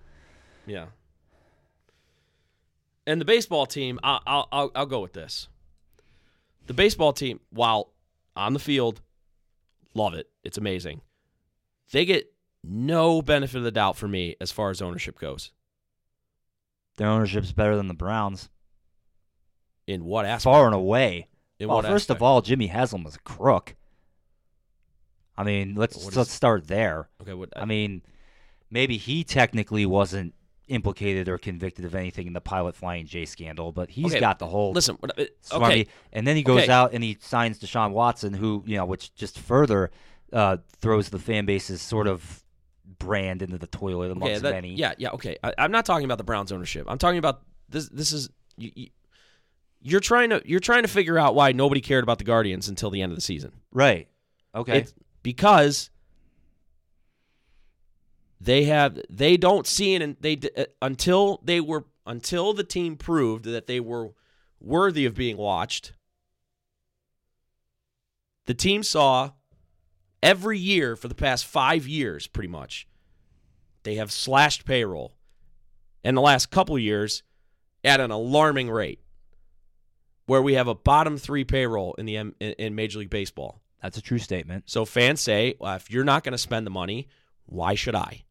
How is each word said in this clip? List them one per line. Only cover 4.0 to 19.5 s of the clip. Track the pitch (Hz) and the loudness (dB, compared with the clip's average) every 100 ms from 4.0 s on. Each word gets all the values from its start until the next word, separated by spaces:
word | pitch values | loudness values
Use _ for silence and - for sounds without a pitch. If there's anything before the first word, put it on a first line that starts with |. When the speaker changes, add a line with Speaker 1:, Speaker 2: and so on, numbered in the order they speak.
Speaker 1:
I, | 139 135 - | -2 -2 0
I'll, | 143 - | -2 0
I'll, | 139 143 | -2 -2
I'll | 127 143 | -4 -4
go | 127 | -6
with | 92 | -6
this. | 95 78 - - _ _ _ _ _ _ _ _ _ _ _ - | -12 -12 -14 -14 _ _ _ _ _ _ _ _ _ _ _ -10
The | |
baseball | 127 202 - 156 | 2 2 4 2
team, | 135 135 110 _ | 2 -6 -8 _
while | 104 117 110 - _ _ _ _ - | 0 2 2 -2 _ _ _ _ -6
on | 104 | -4
the | 135 | -4
field, | 147 139 117 107 - _ _ _ _ _ _ _ _ | -2 -2 -2 -4 -16 _ _ _ _ _ _ _ _
love | 110 104 82 | -4 -4 -4
it. | - _ | -12 _
It's | - - | -14 -8
amazing. | 101 92 82 76 - _ _ _ _ _ _ _ _ | -6 -6 -10 -16 -20 _ _ _ _ _ _ _ _
They | 135 | -2
get | 175 170 - _ _ _ | 0 0 -2 _ _ _
no | 82 104 135 165 165 160 | -10 -6 -2 2 4 2
benefit | 139 147 135 127 | 2 0 0 -4
of | |
the | 117 | -4
doubt | 110 98 - | 0 0 0
for | 104 | -4
me | 95 87 - | -4 -6 -8
as | 92 | -10
far | - 101 | -4 -4
as | 92 | -4
ownership | 90 90 - - | -8 -8 -12 -10
goes. | 76 67 - _ _ _ _ _ _ _ _ _ _ _ _ _ _ - | -12 -12 -16 _ _ _ _ _ _ _ _ _ _ _ _ _ _ -6
Speaker 2:
Their | 104 | 0
ownership's | 110 104 101 92 | 0 0 -2 -2
better | - 107 104 | 0 2 2
than | 98 | -2
the | |
Browns. | 82 90 110 101 95 - _ _ _ _ _ _ _ _ _ _ | -6 -6 -4 -4 -6 -16 _ _ _ _ _ _ _ _ _ _